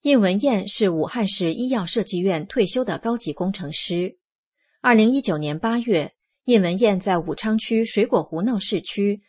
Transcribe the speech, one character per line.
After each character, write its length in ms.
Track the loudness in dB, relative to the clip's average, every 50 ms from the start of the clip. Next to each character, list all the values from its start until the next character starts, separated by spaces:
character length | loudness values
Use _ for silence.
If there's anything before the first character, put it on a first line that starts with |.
应 180 | _ 4 4 4
文 200 | 4 2 2 2
燕 260 | 2 0 0 0 -2 -2
是 220 | 0 2 2 2
武 160 | 2 0 -2
汉 200 | -2 -2 -4 -2
市 260 | -2 -2 -2 -2 -2
医 160 | -2 -2 -2 -2
药 160 | -2 -2 -2
设 200 | -2 -2 -4 -4
计 160 | -2 -4 -2
院 260 | 0 0 0 -2 -4
退 180 | -4 0 0 0
休 180 | 0 0 -2 -2
的 140 | -2 -6 -4
高 180 | -4 -4 -4 -4
级 140 | -6 -8
工 200 | -6 -4 -4 -4
程 200 | -4 -6 -8 -8
师。 440 | -8 -8 -6 -4 -2 -2 -4 -4 -8 _ _ _ _ _ _ _ _ _ _ _ _ _
二 140 | 2 4 6
零 160 | 6 6 4
一 100 | 4 2
九 160 | 0 0 -2
年 220 | -2 -2 -4 -4 -4
八 220 | -2 -2 -2 -2
月， 320 | 0 0 0 0 0 -2 _ _ _ _ _ _ _
应 180 | 4 4 4
文 160 | 4 2 2 2
燕 220 | 2 2 2 0
在 180 | 0 0 0 0
武 160 | -2 -4 -6
昌 240 | -4 -2 -2 -2 -2
区 260 | 0 0 0 0 0
水 220 | 0 0 0 0
果 160 | 2 2 0
湖 180 | 0 -2 -4 -2
闹 200 | -2 -2 -2 -2
市 200 | -2 -2 -4 -4
区 400 | -6 -6 -4 -2 0 0 -2 -4 _